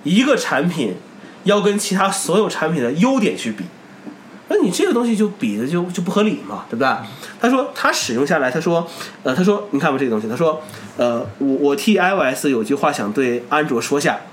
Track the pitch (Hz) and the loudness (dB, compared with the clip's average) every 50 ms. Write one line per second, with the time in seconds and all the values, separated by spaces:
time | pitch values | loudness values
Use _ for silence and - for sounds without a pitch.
0 | - 147 180 220 254 294 262 - - - 147 131 147 175 160 160 123 101 90 - | 0 4 4 4 4 4 2 0 0 -2 -2 0 0 0 -2 -2 -4 -4 -4 -8
1 | - - - - - - - - - 185 202 208 180 208 202 208 - - 185 202 | -14 -20 -20 -20 -20 -20 -20 -4 0 2 2 4 2 2 0 0 -2 -2 0 2
2 | 247 - 185 - - - 160 110 104 90 - - 156 160 170 147 120 117 143 165 | 2 2 0 -2 -2 0 2 2 2 0 -2 -2 -2 0 0 0 0 0 2 2
3 | 196 262 269 254 202 151 - - - 113 - - 90 87 - - - - - - | 2 2 4 2 2 0 -2 -2 -6 -6 -6 -6 -10 -12 -12 -20 -20 -20 -20 -18
4 | - - - - - - - - - - 349 415 320 190 175 - - 381 269 233 | -16 -16 -16 -16 -20 -20 -20 -20 -6 0 2 2 2 2 2 2 2 2 2 2
5 | 247 240 226 190 214 208 - - - 110 101 107 120 135 170 175 175 180 180 196 | 2 2 2 2 2 0 0 -4 -4 -2 -2 -2 -2 -2 0 -2 -2 -2 -4 -4
6 | 175 180 - 202 214 214 160 - - - 104 95 - - 120 113 135 127 113 101 | -4 -2 0 2 2 2 0 -2 -6 -10 -10 -12 -10 -8 -2 0 0 0 0 -2
7 | 104 104 127 - - - - - - 247 262 - - - - - - 285 - - | -4 -12 -14 -16 -16 -18 -6 -2 0 2 2 2 0 -2 -4 0 0 0 0 0
8 | - - 117 117 143 143 180 156 131 127 - 165 160 175 170 170 170 - - - | -4 -2 -2 -2 0 2 2 2 2 0 -2 0 0 2 2 2 0 -4 -12 -14
9 | - - - - - 127 131 - 180 208 202 202 - - - 139 156 156 135 131 | -16 -16 -16 -6 -4 -2 0 2 4 4 4 2 0 -4 -2 0 0 0 0 2
10 | 139 123 110 107 107 110 117 131 170 156 156 - - - - - - - - - | 0 0 0 -2 -2 -4 -2 0 0 0 0 -2 -8 -14 -16 -16 -16 -12 -2 0
11 | 123 120 117 117 131 - - - 143 139 135 135 143 143 139 139 - 226 208 185 | 0 0 0 0 -4 -6 -6 -2 0 0 2 2 2 2 2 2 2 2 4 4
12 | 175 185 196 185 147 127 131 - - 147 135 113 107 107 139 139 - 151 143 - | 4 2 2 2 0 0 0 0 0 0 0 0 0 0 0 0 0 0 0 -2
13 | 110 101 107 139 135 123 120 120 120 - 143 151 151 151 131 113 113 - 143 143 | -4 -2 -2 0 0 0 -2 -4 -4 -2 0 0 0 0 -2 -2 0 0 -2 0
14 | 139 151 107 - - - | 0 0 -2 -2 -8 -16